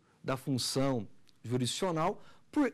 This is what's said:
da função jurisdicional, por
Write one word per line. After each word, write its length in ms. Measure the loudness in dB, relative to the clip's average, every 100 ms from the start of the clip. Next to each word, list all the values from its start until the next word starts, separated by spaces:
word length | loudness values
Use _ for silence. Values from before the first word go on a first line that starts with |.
| _ _
da 140 | -6 -4
função 720 | -2 0 0 2 2 2 -4 -14 -20 -14
jurisdicional, 800 | -2 0 0 0 0 2 0 -2 -10 -20 -4
por 220 | 0 0